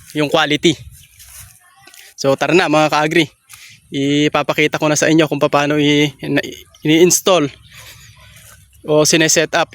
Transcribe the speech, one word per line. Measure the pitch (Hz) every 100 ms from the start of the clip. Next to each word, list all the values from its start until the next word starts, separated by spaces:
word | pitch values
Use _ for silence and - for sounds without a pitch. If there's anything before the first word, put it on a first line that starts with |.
| - 151
yung | 147
quality. | 160 151 147 175 143 - - - - - - - _ _ _ - - - -
So, | 135
tara | 135 143 165
na, | 170
mga | 151 156
ka-agri. | 147 156 165 151 _ _ - - - _
Ipapakita | 139 139 143 151 151 143 151 151 151
ko | 156
na | 151
sa | 156
inyo | 160 151
kung | 143
paano | 147 143 147 151
i-, | 147 147 147 - 151
na-, | 143 - - - _
ini-install | 151 160 175 - - 175 143 - - - - - - - - - - - _ _ -
o | 151 151
sineset | 170 160 170 156
up | 175 156